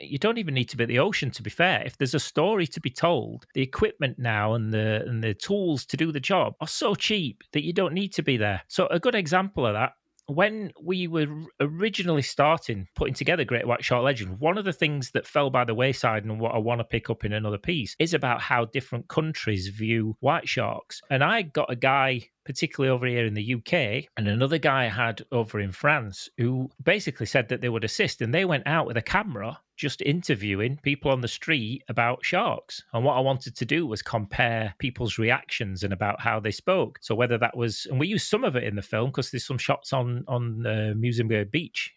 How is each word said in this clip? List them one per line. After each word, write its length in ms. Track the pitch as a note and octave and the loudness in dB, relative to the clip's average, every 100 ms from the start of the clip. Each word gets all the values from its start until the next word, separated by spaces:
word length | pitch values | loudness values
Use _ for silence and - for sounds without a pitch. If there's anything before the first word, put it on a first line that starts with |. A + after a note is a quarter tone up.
you 160 | D2 C#3 | -8 0
don't 220 | G#3+ A#3 | 0 0
even 160 | F3 | 0
need 160 | C3 B2 | 0 0
to 60 | A#2+ | -2
be 60 | |
at 40 | A#2 | 0
the 120 | A#2+ | 2
ocean, 300 | F#3 F#3 C#3 | 2 2 -4
to 100 | - | -6
be 80 | G#2 | -6
fair. 320 | - F3 C#3+ | 2 2 2
If 140 | B2+ - | -2 -4
there's 160 | C3+ | 0
a 40 | D3 | 0
story 480 | - - F3 A3 E3 | -2 2 2 2 0
to 120 | - | -4
be 80 | C#3 | -8
told, 560 | - E3+ D3+ A2 A#2 - | -2 0 2 -2 -10 -8
the 80 | - | -4
equipment 580 | C3 - G#3+ - C3+ A#2+ | -4 0 -2 0 -6 -2
now 360 | A#2+ G#2+ G#2+ | -2 0 2
and 180 | A#2 A2 | 0 0
the, 320 | A2 G#2+ G#2+ - | 0 2 0 -2
and 160 | A#2 | -2
the 120 | A2 | -2
tools 500 | G2+ - G3+ F#3 C#3 | -4 -2 0 0 0
to 140 | - C#3 | -2 -2
do 140 | D#3+ | -2
the 60 | D3+ | -2
job 360 | C3 F#3+ B2 - | 0 2 2 -2
are 40 | D#3+ | -6
so 280 | - C#4 | -2 0
cheap 500 | G#3 - G#3 D3 - - | 0 0 0 -2 -6 -6
that 100 | D3+ | -4
you 120 | D3+ | -2
don't 180 | F3+ F3+ | 0 0
need 220 | E3+ G3 | 0 -4
to 80 | - | -2
be 160 | D3+ B2 | 0 2
there. 240 | G#2 F#2+ - | 2 -2 -4
So 180 | - F3 | 0 2
a 120 | E3+ | 2
good 160 | B3 | 2
example 520 | A3+ D#3 F#3 G3 F3 A#2+ | 0 2 2 0 0 0
of 80 | |
that, 180 | G#2 B2+ - _ _ - | 2 -2 -4 _ _ -6
when 440 | D3 G#3 G#3+ G3 - | 2 2 0 -8 -8
we 240 | D#3+ F#3 F3 | -4 -2 0
were 220 | E3 D3 D3+ E3 - | 0 -2 -4 -10 -2
originally 600 | C#3+ D#3+ A3 G3+ F3 D3+ | -2 0 -2 0 0 0
starting 680 | B2+ - C#3+ D#3+ - G#2 F#2 - | 0 4 4 4 0 -6 -6 -2
putting 180 | B2+ | -2
together 300 | C3 C#3 E3+ | 0 0 2
Great 220 | A#2 B2 A#2+ | 2 0 0
White 180 | A#2+ | 0
Shark 180 | - B2 | 2 2
Legend, 380 | C3 B2+ F#2 F#2 | 2 0 -4 -2
one 180 | D#3 G3 | 0 0
of 60 | |
the 80 | G3 | -2
things 380 | - D#3 D3 B2 | 0 0 0 -2
that 140 | B2 - | -4 0
fell 240 | D3+ C#3+ | 2 2
by 140 | B2+ | 2
the 100 | A#2+ | 2
wayside 500 | A2 C3 B2+ B2 A2 | 2 2 2 2 2
and 160 | G#2 A2 | -2 -2
what 140 | A2+ | 0
I 40 | A#2 | 0
wanna 240 | A2 A#2 | 0 0
pick 260 | A2+ A#2 - | 0 -2 -2
up 140 | A#2 | -4
in 100 | G#2+ | -2
another 240 | G#2 G#2+ G#2 | -2 -2 -4
piece 360 | - F3 G#2+ - | -2 -4 -2 0
is 140 | E3 | 0
about 260 | D#3+ C3 A#2+ | 2 0 0
how 240 | - B2 | 2 2
different 420 | A#2 C#3 - A#2 - | 2 -2 -6 -8 -4
countries 600 | - D#3 D3+ - G2+ F#2+ | -2 -2 -2 0 0 -2
view 480 | G2+ A2 A2+ A2 G#2+ | -4 0 0 0 -2
white 280 | B2+ D#3+ - | 0 0 0
sharks. 520 | - A2 A2+ - - - | -2 -2 -4 -10 -12 -2
And 120 | C3+ | 2
I 200 | D3 A3+ | 4 2
got 280 | E3 D3+ - | 0 0 0
a 60 | B2+ | 2
guy, 540 | C3 C#3 C3+ B2+ - _ | 4 4 4 0 -6 _
particularly 480 | - C3+ D#3+ - C3+ | -12 -4 -4 0 2
over 140 | B2 B2+ | 2 2
here 180 | A#2+ | 0
in 100 | A2+ | 0
the 80 | G#2 | 0
U 180 | G#2 B2 | -2 -4
K, 480 | - F3 A#2 A#2+ - - | 0 0 0 -2 -6 -4
and 100 | G#2 | 0
another 320 | A2 C3+ D#3+ | 2 2 2
guy 280 | D3+ C3+ A#2+ | 2 2 2
I 20 | |
had 360 | G2+ A#2 G#2 - | 0 -2 -2 -2
over 300 | A#2+ A2 G#2 | -2 0 -2
in 100 | G2 | -4
France 580 | F#2 D3 D3 G#2+ F#2+ - - | 0 2 2 0 -10 -12 -2
who 320 | A#2+ C3 B2+ - | 0 0 -4 -4
basically 440 | - G3+ D#3+ - A2 | 0 2 0 -6 0
said 220 | C#3 A#2 | 0 2
that 120 | B2 | -2
they 80 | B2 | -2
would 160 | A2+ | -2
assist, 360 | G#2+ - G3 - | -2 0 -2 0
and 140 | A2+ | 0
they 100 | D#3 | 2
went 220 | F#3+ C#3+ A#2+ | 2 0 2
out 220 | D#3+ C#3+ | 0 2
with 80 | A#2 | -2
a 60 | |
camera 580 | - F#3+ A3 B2+ A2 D3 _ - | 0 0 -2 -6 -8 -10 _ -6
just 240 | C#3+ - | -6 -2
interviewing 800 | - E3+ F3 A#2 G#2 G2 A#2 C#3+ | 0 0 0 0 0 0 0 -2
people 280 | C#3+ C#3+ C#3+ | -2 0 2
on 100 | C3 | 2
the 80 | A#2+ | 0
street 540 | - - D#3 G#2+ C3+ - | -4 -2 0 0 -6 -6
about 360 | B2 A#2 B2+ | 0 0 0
sharks. 580 | - F3 G#3+ A2 - - - | 0 0 0 -2 -6 -14 -6
And 100 | A#2 | 0
what 140 | B2+ B2+ | 2 4
I 20 | |
wanted 340 | C3 B2+ - - | 2 0 -4 -6
to 100 | A#2 | -2
do 200 | D3+ D#3 | 0 0
was 140 | G#2+ | -4
compare 760 | - A#2 G#2 - B2 A2+ G#2+ - | -4 -4 -2 2 2 2 -2 -4
people's 400 | B2+ B2+ A#2+ - | -6 -2 -4 0
reactions 640 | A2 C3 - - G2+ F#2+ | 2 2 0 -6 -4 -4
and 100 | G2 | -4
about 260 | F#2+ G#2 G2+ | -2 -2 0
how 220 | A2+ A2+ | 0 0
they 100 | G#2+ | 0
spoke. 480 | - - F#3 B2+ - | -2 0 2 0 -4
So 120 | - | -2
whether 220 | A2 B2 A2+ | 0 2 2
that 180 | A#2 | 2
was, 320 | B2 A#2 G2+ - | 0 -2 -2 -4
and 100 | C3 | -2
we 60 | E3 | 0
used 200 | G#3 - | 0 0
some 160 | G#3+ | 0
of 140 | B3+ B2+ | 2 0
it 80 | |
in 100 | A2+ | -2
the 60 | G2+ | -4
film 320 | - G#2+ C3 | -2 0 0
'cause 180 | C3 B2+ | -2 -4
there's 140 | B2 | -4
some 140 | - C3 | -4 -4
shots 340 | - C#3 - | 0 -2 0
on, 320 | C3+ B2 A#2+ - | -2 0 -2 -2
on, 380 | B2 A#2+ A2 A#2 | -2 -2 -4 -2
uh, 280 | A2 G#2+ G#2+ | 0 0 0
Muizenberg 540 | A#2+ A#2 A2 G#2+ G2+ | 0 2 2 2 0
Beach 420 | D3+ E3+ - - | -2 -4 -6 -8